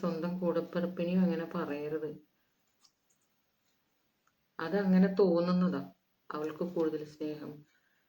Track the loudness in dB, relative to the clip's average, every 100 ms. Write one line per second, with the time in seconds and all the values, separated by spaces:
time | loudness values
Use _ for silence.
0 | -4 -2 -4 -2 -2 -2 -2 -4 -4 -2
1 | 0 2 2 0 -4 -6 -4 -6 -4 -4
2 | -6 -10 -18 _ _ _ _ _ _ _
3 | _ _ _ _ _ _ _ _ _ _
4 | _ _ _ _ _ -10 -2 2 6 6
5 | 6 6 4 4 2 2 2 0 -6 -16
6 | _ _ -12 -8 -8 -6 -4 0 0 -2
7 | -8 -10 -8 -8 -12 -14 -20 _ _ _